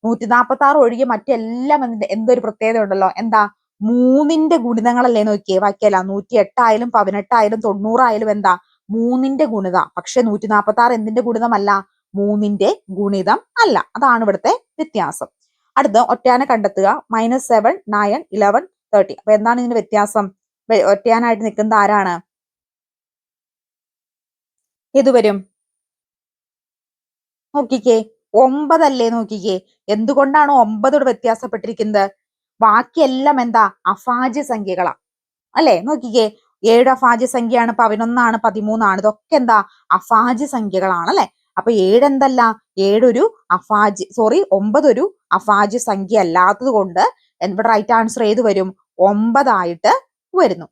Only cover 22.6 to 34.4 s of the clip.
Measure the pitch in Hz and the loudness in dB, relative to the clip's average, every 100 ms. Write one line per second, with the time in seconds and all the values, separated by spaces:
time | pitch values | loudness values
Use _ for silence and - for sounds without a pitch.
22.6 | _ _ _ _ _ _ _ _ _ _ | _ _ _ _ _ _ _ _ _ _
23.6 | _ _ _ _ _ _ _ _ _ _ | _ _ _ _ _ _ _ _ _ _
24.6 | _ _ _ 269 254 247 214 196 190 _ | _ _ _ 0 4 4 2 -2 -10 _
25.6 | _ _ _ _ _ _ _ _ _ _ | _ _ _ _ _ _ _ _ _ _
26.6 | _ _ _ _ _ _ _ _ _ 294 | _ _ _ _ _ _ _ _ _ -6
27.6 | 247 262 233 226 220 _ _ 214 262 277 | -2 -2 2 0 0 _ _ 2 2 2
28.6 | 294 330 311 262 233 233 220 214 190 185 | 0 2 2 2 -2 -2 -6 -8 -6 -6
29.6 | _ _ - 214 220 277 277 294 294 277 | _ _ -6 -2 0 0 2 2 2 2
30.6 | 214 220 269 294 262 240 240 226 233 220 | 2 0 0 2 0 -2 -4 -4 -6 -10
31.6 | 202 220 214 208 196 _ _ _ _ _ | -10 -6 -2 0 -2 _ _ _ _ _
32.6 | 226 214 - - 277 262 277 277 240 226 | 2 2 0 0 0 2 0 0 0 2
33.6 | 202 _ - 208 - 240 254 247 | 0 _ -6 -6 -4 -2 -2 -4